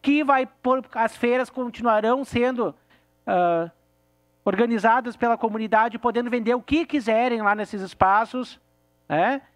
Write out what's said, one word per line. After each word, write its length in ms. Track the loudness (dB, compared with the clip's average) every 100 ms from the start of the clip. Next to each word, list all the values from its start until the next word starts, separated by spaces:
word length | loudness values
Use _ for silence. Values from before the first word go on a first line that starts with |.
que 240 | 2 0
vai 220 | 2 2 0
por, 360 | _ -2 -2 -2
as 200 | -4 -4
feiras 360 | -2 0 0 -2
continuarão 720 | -6 -10 -4 0 2 2 0
sendo, 500 | -2 -2 -2 0 -4 -6 _ _ _ _ -2
ah, 440 | 0 2 0 -2 _ _ _ _ _ _ _
organizadas 720 | -4 0 0 2 2 2 0
pela 220 | -4 -2 0
comunidade, 640 | -2 -4 0 2 2 -2
podendo 320 | -2 -2 -2
vender 240 | -2 0
o 80 | -2
que 240 | 0 -2 0
quiserem 560 | -4 0 0 2 0
lá 120 | 0
nesses 280 | 0 -2 -8
espaços, 760 | -10 2 4 4 0 -6 -10 -14 _ _ _ _ _
né? 360 | 0 0 -2 -8